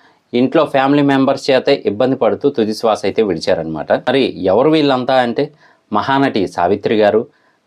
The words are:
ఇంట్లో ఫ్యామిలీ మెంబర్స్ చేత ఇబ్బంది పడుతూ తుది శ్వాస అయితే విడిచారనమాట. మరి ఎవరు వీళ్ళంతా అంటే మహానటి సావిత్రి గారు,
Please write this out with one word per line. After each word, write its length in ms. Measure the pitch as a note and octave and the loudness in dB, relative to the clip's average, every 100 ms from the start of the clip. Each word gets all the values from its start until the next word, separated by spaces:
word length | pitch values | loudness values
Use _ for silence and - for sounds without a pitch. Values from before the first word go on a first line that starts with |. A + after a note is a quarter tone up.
| _ _ _ | _ _ _
ఇంట్లో 300 | B2 C3 D#3+ | -2 2 2
ఫ్యామిలీ 380 | C#3+ C3+ C3 D3 | 0 0 2 2
మెంబర్స్ 480 | C#3+ C3+ C3+ C3+ - | 2 2 0 0 0
చేత 180 | B2+ C#3 | 0 2
ఇబ్బంది 480 | C#3 G#2+ G#2 B2+ C3 | 0 -2 -2 0 0
పడుతూ 320 | A2+ - C#3+ | 0 0 -2
తుది 260 | A#2+ G#2+ | 0 -2
శ్వాస 260 | G#2+ A2+ G#2 | -2 -2 -2
అయితే 180 | G2 F2 | -2 -2
విడిచారనమాట. 720 | G#2 E2 - E2+ D#2+ D#2 - | -2 -2 -2 -2 -4 -6 -2
మరి 420 | A#2 - C3+ G#2+ - | -2 0 0 0 -2
ఎవరు 340 | F#2 G#2+ D3+ | 0 2 2
వీళ్ళంతా 500 | D#3+ C#3+ B2+ B2 C3 | 2 2 0 0 0
అంటే 320 | A#2+ A#2 D#3 _ _ _ - | 0 -2 -6 _ _ _ -6
మహానటి 540 | G#2 A#2+ C3+ C3+ A2+ E2+ | -4 0 0 0 0 -4
సావిత్రి 500 | - F2 G2 - G#2+ | -2 -2 0 -2 2
గారు, 300 | G#2 G#2+ B2 _ _ _ | 2 2 -2 _ _ _